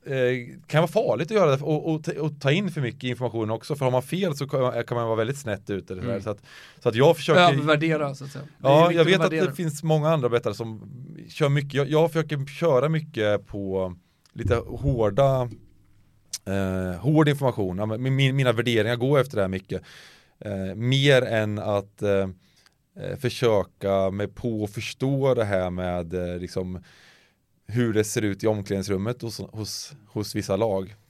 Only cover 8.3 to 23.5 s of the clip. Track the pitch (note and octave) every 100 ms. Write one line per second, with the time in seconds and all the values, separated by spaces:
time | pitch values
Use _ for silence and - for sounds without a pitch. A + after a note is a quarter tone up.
8.3 | - - - C3+ C#3+ E3+ E3+ D#3 F#3 D#3
9.3 | D#3+ D3+ - E3+ D3 D#3+ D#3 D3+ D#3+ B2
10.3 | A#2 A#2 G2+ A2+ A2 G#2+ B2 C3 - A2+
11.3 | - D3+ C#3 C#3+ C3+ C#3+ D3+ B2+ D#3+ D#3
12.3 | D3 C3+ - E3+ C3 C#3+ D#3+ D#3 - G#2+
13.3 | G#2 G2+ G#2 G2 F#2+ F#2 F2+ _ _ _
14.3 | - A2 A#2 - A#2+ C3+ B2 G#2+ G2 C#3
15.3 | C3+ A#2+ A2 - _ _ _ _ _ _
16.3 | - - G2 F#2+ F#2 F#2 F2 A#2+ D#3 D3
17.3 | C#3+ C3+ A#2 F#2+ F2+ G#2+ A2 C3 C3+ C3+
18.3 | C3+ B2+ A2+ A#2+ A2+ G#2+ A#2+ B2+ C#3+ C3+
19.3 | G#2+ F#2+ F#2+ - F#2 - - - - _
20.3 | _ G#2+ G2 F#2+ F#2+ A#2+ C3+ C#3 C3 B2
21.3 | A2+ G#2+ G#2 G2 G2+ G2+ _ G#2 G2 F#2+
22.3 | F#2 _ _ _ _ _ - F#2 F#2+ B2
23.3 | - A#2+